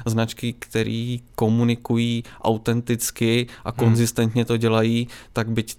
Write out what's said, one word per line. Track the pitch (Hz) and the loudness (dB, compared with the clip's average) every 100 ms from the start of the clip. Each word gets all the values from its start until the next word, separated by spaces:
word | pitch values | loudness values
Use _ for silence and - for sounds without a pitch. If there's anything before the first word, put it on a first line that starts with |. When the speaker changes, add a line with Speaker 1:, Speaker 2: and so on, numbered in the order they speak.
| 120 | -4
Speaker 1:
značky, | 113 113 - 120 - | 0 -2 -4 -8 -8
které | - 113 110 113 120 120 - | -6 -4 -2 -4 -4 -6 -8
komunikují | - 110 113 120 117 - 117 117 117 - - | -2 2 4 2 0 0 0 0 -2 -6 -6
autenticky | - 110 113 117 123 117 - - 113 117 120 - | -2 0 0 -2 0 -2 -4 -2 0 2 -2 -8
a | - | -10
Speaker 2:
Hmm. | - | 0
Speaker 1:
konzistentně | 117 117 117 - 113 120 | 4 4 2 2 0 0
to | 113 117 | 0 2
dělají, | 113 110 113 117 120 - - | 2 2 2 0 -4 -10 -10
tak | - 110 | -4 -2
byť | 113 110 | -2 -4